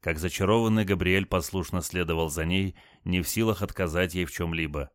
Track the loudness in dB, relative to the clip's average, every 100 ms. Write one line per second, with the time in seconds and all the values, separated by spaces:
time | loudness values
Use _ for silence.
0 | -2 -2 -2 0 4 4 4 2 2 2
1 | 2 2 2 -2 -2 -4 -2 -4 -4 -2
2 | 0 0 0 0 0 0 0 -4 -20 _
3 | -2 0 0 0 2 0 -4 -2 -2 0
4 | 0 0 -4 -2 -4 -2 -4 -4 -8